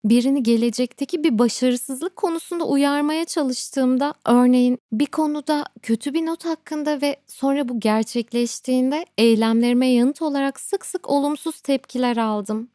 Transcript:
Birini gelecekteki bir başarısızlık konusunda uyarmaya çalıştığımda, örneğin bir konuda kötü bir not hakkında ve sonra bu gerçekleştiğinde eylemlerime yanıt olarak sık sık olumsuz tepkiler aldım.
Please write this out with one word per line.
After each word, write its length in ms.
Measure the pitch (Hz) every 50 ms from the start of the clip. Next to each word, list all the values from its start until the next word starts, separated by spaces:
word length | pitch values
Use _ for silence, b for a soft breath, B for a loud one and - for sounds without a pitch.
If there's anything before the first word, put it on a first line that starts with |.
| _
Birini 380 | 208 226 240 233 262 277 285 247
gelecekteki 800 | 220 233 226 226 240 220 - 254 240 - - 285 - - 320 294
bir 160 | 330 233 208
başarısızlık 760 | 247 233 - - 247 254 247 247 - - 269 254 294 370 _
konusunda 480 | - - 359 330 330 - - 349 339 330 -
uyarmaya 580 | 285 277 277 285 285 285 294 294 311 320 330
çalıştığımda, 880 | 330 - 339 294 262 254 - - - - 277 262 254 254 254 277 294 302 _ _
örneğin 520 | - 240 247 247 247 247 254 247 247 247 - _ _
bir 140 | - 214 285
konuda 600 | 285 - - 311 302 294 302 285 - 302 294 294 - _ -
kötü 320 | - - 226 220 - 294 262
bir 120 | 330 320
not 200 | 320 330 - -
hakkında 560 | 339 320 - _ - 311 302 294 294 302 277
ve 140 | 277 285 - _ _ _
sonra 420 | - - - 277 277 285 285 240
bu 100 | 247 233
gerçekleştiğinde 1300 | - 214 214 220 220 - - 240 226 _ - 240 240 233 - - _ - 254 254 254 262 285 311 339 _ _ -
eylemlerime 720 | 226 233 226 214 226 226 226 226 233 240 240 240 254 254
yanıt 340 | 254 240 240 262 294 -
olarak 380 | 330 311 277 277 277 277 269 -
sık 260 | - - - 392 -
sık 240 | - - 359 - -
olumsuz 520 | 277 285 277 285 302 285 - 330 311 -
tepkiler 560 | _ - 277 269 - _ - 247 254 247 240 226
aldım. 520 | 226 220 214 208 202 - 214 220 233 247 _